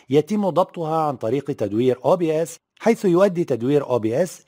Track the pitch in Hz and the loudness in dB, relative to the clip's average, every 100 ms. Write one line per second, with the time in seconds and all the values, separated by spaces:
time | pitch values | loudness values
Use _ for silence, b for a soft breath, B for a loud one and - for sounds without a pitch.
0 | b 139 147 214 196 156 185 - 156 160 | b 0 2 -2 0 0 -2 -4 -4 -2
1 | 151 131 113 139 139 135 104 104 127 123 | -2 -2 -2 -4 -4 -6 -4 0 0 0
2 | 139 180 160 156 165 - _ _ 220 226 | 0 0 0 -2 -4 -8 _ _ 0 2
3 | 196 170 202 175 160 120 120 147 131 123 | 2 4 2 2 -2 -2 0 0 2 0
4 | 110 123 185 - | 0 0 -2 -6